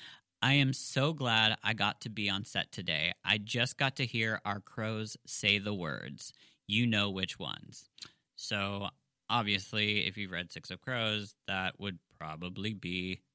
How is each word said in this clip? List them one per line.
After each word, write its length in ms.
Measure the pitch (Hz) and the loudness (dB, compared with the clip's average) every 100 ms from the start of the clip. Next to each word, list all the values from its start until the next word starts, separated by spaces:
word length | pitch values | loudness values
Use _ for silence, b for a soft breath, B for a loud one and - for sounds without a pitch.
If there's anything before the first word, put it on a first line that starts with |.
| B B _ _ | B B _ _
"I 120 | 123 | 6
am 200 | 143 135 | 8 6
so 380 | 127 - 135 147 | 4 0 2 2
glad 440 | 156 123 110 110 - | 2 2 6 4 4
I 100 | 101 | 0
got 280 | 110 101 - | 2 0 0
to 80 | 117 | -6
be 200 | 107 101 | -2 -2
on 160 | 98 | -2
set 260 | 107 95 - | -2 -4 -4
today. 420 | - 85 78 82 - | -4 -2 0 0 -2
I 140 | - 107 | 0 0
just 380 | 104 120 127 - | 0 0 0 2
got 180 | 135 139 | 0 2
to 80 | |
hear 340 | 123 117 113 107 | -2 0 0 0
our 140 | 104 101 | -2 -4
crows 580 | - - 110 110 107 - | -6 -6 -4 -2 -6 -10
say 320 | - - 104 101 | -8 0 4 4
the 140 | 104 | 2
words. 600 | 98 80 53 58 - - b b b - | -2 -2 -4 -8 -10 -14 b b b -2
You 180 | 107 120 | 2 4
know 220 | 104 101 | 4 2
which 300 | 95 95 - | 0 -4 -6
ones." 500 | 73 - - - - B B B B | -8 -8 -12 -18 -20 B B B B
So, 540 | - - 104 98 101 98 - _ _ - | -14 -6 -2 -2 -4 -6 -10 _ _ -2
obviously, 760 | 117 104 98 - 110 104 104 90 | 0 4 2 2 0 2 2 0
if 100 | 104 | -4
you've 140 | 95 | -6
read 200 | 87 90 | -6 -6
Six 180 | - - | -10 -12
of 100 | 92 | -10
Crows, 540 | 131 123 110 107 101 - - | -4 -2 0 -2 -6 -10 -6
that 320 | 95 92 - | -2 -2 -4
would 200 | 101 87 _ - | -6 -8 _ -12
probably 540 | 78 78 90 90 107 | -10 -8 -8 -6 -6
be 480 | 101 87 90 92 90 _ | -4 -6 -4 -4 -6 _